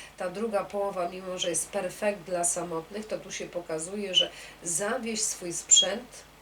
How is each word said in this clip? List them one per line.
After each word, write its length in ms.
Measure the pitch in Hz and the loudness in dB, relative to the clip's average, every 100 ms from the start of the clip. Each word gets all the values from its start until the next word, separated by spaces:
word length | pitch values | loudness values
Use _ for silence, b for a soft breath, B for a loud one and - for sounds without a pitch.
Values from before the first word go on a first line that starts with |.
| B - | B -6
ta 120 | 185 | -4
druga 340 | 175 226 202 | -2 0 0
połowa, 460 | 185 208 202 185 175 | 0 0 0 0 -2
mimo 280 | 185 185 180 | -2 -6 -2
że 120 | 185 | 0
jest 200 | 165 - | 0 0
perfekt 500 | 202 180 - 214 202 | -2 -2 0 0 0
dla 220 | 160 175 | 0 2
samotnych, 640 | 170 - 175 165 160 202 214 | 2 2 0 -4 -4 -8 -4
to 100 | 180 | -6
tu 140 | 190 | -4
się 140 | - - | -8 -6
pokazuje, 680 | 175 170 160 160 208 196 185 | -6 -4 -4 -2 -4 2 4
że 140 | - B B B | 2 B B B
zawieź 580 | 175 170 202 254 226 214 | -2 0 2 0 0 0
swój 320 | - - 180 | 0 -2 -4
sprzęt, 680 | 170 - - 190 208 247 - - - | -2 6 8 8 2 -6 -16 -18 -12